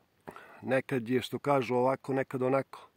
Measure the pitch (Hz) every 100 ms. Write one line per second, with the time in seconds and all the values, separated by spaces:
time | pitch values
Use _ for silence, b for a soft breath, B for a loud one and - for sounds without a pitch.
0 | _ _ - B B B 110 131 - 131
1 | 113 127 - 123 143 143 113 123 127 135
2 | - 135 131 131 127 135 - - -